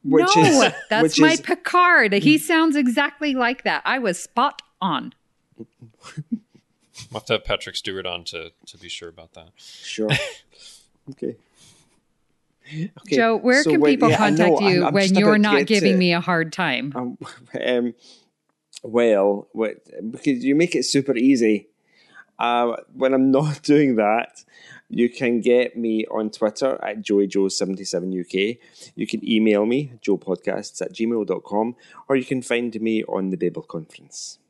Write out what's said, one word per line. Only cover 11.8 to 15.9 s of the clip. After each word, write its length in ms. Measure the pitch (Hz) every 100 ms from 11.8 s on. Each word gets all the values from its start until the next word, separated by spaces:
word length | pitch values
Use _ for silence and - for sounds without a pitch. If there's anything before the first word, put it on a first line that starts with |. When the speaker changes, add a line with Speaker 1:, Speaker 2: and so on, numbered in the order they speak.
| _ _ _ _ _ _ _ _ -
Speaker 1:
Okay. 440 | 156 180 - - 143
Speaker 2:
Joe, 180 | 226
where 300 | 220 247 262
Speaker 1:
So 80 | 302
Speaker 2:
can 80 | -
Speaker 1:
when, 120 | 147
Speaker 2:
people 160 | - 226
Speaker 1:
yeah, 40 |
I 40 | - 214
Speaker 2:
contact 320 | 156 - 156
Speaker 1:
know. 80 | 202
Speaker 2:
you 120 | 180
Speaker 1:
I'm, 40 | 175
I'm 80 |
Speaker 2:
when 140 | 196 190
Speaker 1:
just 100 | 190
Speaker 2:
you're 160 | -
Speaker 1:
about 0 |
to 80 | 208
Speaker 2:
not 160 | 208 208
Speaker 1:
get 80 | -
Speaker 2:
giving 260 | 208 190